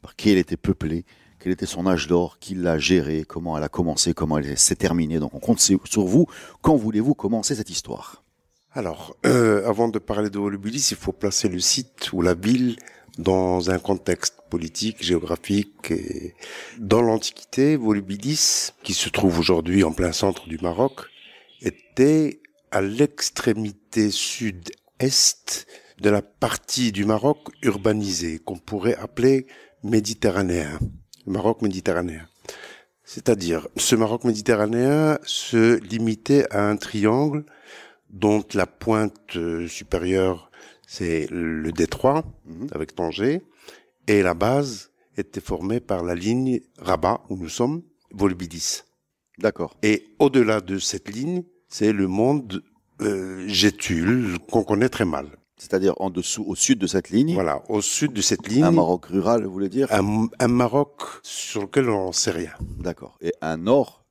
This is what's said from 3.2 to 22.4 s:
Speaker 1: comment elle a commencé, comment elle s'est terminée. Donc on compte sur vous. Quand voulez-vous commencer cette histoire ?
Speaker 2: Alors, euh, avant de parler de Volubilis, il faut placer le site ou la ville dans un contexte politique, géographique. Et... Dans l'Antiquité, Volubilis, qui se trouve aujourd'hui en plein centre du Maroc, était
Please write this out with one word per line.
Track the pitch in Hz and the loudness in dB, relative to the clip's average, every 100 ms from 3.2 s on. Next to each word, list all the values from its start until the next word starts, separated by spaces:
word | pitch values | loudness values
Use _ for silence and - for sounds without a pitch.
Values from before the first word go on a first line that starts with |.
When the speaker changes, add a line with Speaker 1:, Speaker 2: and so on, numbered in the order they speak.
| 78 | -6
Speaker 1:
comment | 82 85 78 | -10 -6 -4
elle | |
a | 76 | -4
commencé, | - 85 73 - | -2 -2 0 -2
comment | 80 78 76 | 0 0 0
elle | 71 69 | -2 0
s'est | - 95 | 0 2
terminée. | 90 85 78 82 | 0 2 0 0
Donc | 73 | -2
on | - | -6
compte | - - | -2 2
sur | - 95 - - 92 | 4 2 0 0 4
vous. | 120 170 - - - | 4 4 -2 -20 -2
Quand | - 151 | 2 2
voulez-vous | 110 107 123 147 | 2 0 0 0
commencer | 101 113 101 | 0 -2 -2
cette | 107 107 | -6 -6
histoire ? | 87 - - - - _ _ _ _ _ | -8 -10 -14 -14 -20 _ _ _ _ _
Speaker 2:
Alors, | - 95 80 78 - - | -8 -8 -8 -14 -2 2
euh, | 127 113 104 104 | 4 6 4 2
avant | 101 117 | 0 0
de | 107 | -2
parler | - 104 104 | -4 -2 -2
de | 101 | -2
Volubilis, | 101 101 101 127 135 | -4 -4 -6 -2 -2
il | - | -2
faut | - | -6
placer | - 101 - 104 | -4 -2 0 -2
le | 90 | 0
site | 90 - 127 - - | 0 0 -2 -12 -6
ou | 92 | 0
la | 87 | 2
ville | 87 98 123 123 113 - - _ - | 2 2 2 0 -4 -14 -20 _ -4
dans | 85 95 92 90 87 | 2 2 4 0 0
un | 92 | -2
contexte | - 95 - 87 - _ _ | -2 -4 -2 -2 -4 _ _
politique, | 90 82 - 107 107 | -6 -6 -6 -6 -6
géographique. | 85 87 82 85 - 101 101 _ - | -2 -2 -2 -8 -2 -2 -2 _ -6
Et... | 85 - - 87 _ - - - - | -4 -4 -10 -10 _ -18 -16 -18 -12
Dans | 98 107 | 2 4
l'Antiquité, | 120 110 - - - - 139 151 | 4 2 -2 -12 -8 2 2 4
Volubilis, | 110 104 95 101 120 151 - - - _ | 2 0 -2 -6 -4 0 0 0 -4 _
qui | - | -6
se | 95 - | -4 -2
trouve | - 95 85 | 2 2 4
aujourd'hui | 82 87 82 95 | 2 2 4 4
en | 85 | 4
plein | 80 90 | 2 -2
centre | 80 98 87 80 | 2 0 -2 -10
du | 80 | -6
Maroc, | 87 85 135 - - - - - _ _ | -4 0 0 -2 -20 -20 -20 -20 _ _
était | 113 - _ - 135 156 151 - | -6 -6 _ 4 4 6 2 -4